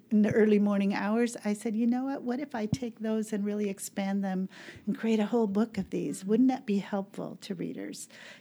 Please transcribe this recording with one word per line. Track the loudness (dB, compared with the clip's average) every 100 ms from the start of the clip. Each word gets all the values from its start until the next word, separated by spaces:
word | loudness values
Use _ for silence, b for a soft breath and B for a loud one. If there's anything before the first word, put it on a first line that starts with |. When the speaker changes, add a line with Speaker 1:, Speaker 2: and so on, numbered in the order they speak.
| 0
Speaker 1:
the | 4 4
early | 6 6 6
morning | 4 2 2
hours, | 0 0 2 0 -2
I | -4
said, | -2 -2 0
"You | 0
know | 0 -2
what? | -4
What | -4 -4
if | -4
I | -6 -2
take | -2 -4 -6
those | -2 -2 -2
and | -4
really | -2 -2 -4
expand | -6 -8 -6 -2 -2
them | -2 -2 -4 B B B -6
and | -2
create | 2 2
a | 2
whole | 2 2
book | 2 0 -2
of | -4
these? | -4 -4 -4
Speaker 2:
Mm-hmm. | 2
Speaker 1:
Wouldn't | 4 6
that | 4 0
be | -2
helpful | 0 -4 -4 -8 -10 -10
to | -10
readers | -6 -6 -6 -10 -10 -16 B B B